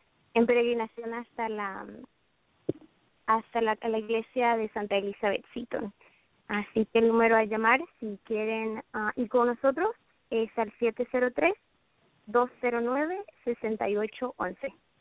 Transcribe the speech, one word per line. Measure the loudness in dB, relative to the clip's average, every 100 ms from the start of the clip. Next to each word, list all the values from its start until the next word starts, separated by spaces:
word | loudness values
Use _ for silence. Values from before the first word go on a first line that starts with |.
| _ _ _
en | 2 4
peregrinación | 4 2 0 -4 -8 -10
hasta | -10 -10 -8 -6
la, | -6 -8 -8 -14 -16 -20 _ _ _ _ _ -8 -8 -14 _ _ _ 0
hasta | 0 0 0
la, | 0 0
a | -2
la | -2
iglesia | -2 -2 -2 0 2 2
de | -2
Santa | -6 -2 -2
Elizabeth | -2 -2 -2 -2 -6
Seton. | -12 -8 -6 -8 -12 _ _ _ _ -6
Así | -6 -2 -2 0
que | 4
el | 4
número | 6 6 4
a |
llamar, | 2 0 2 2 0 _
si | -10 -10
quieren, | -6 -4 -2 -4 -4 -8 -10
ah, | -6 -4 -4
ir | 0
con | 2 2
nosotros, | 2 0 0 -2 -4 _ _ _
es | -2 -2 -2
al | -6 -2
siete | -2 0 -2
cero | 0 0
tres, | 2 0 0 _ _ _ _ _ _ -2
dos | 0 0 -2
cero | -2 0
nueve, | 0 -2 -2 -4 -10 _
sesenta | -6 -4 -4 -2 -2
y | -2
ocho | -4 -6 -10 -6
once. | -8 -6 -12 -12 _ _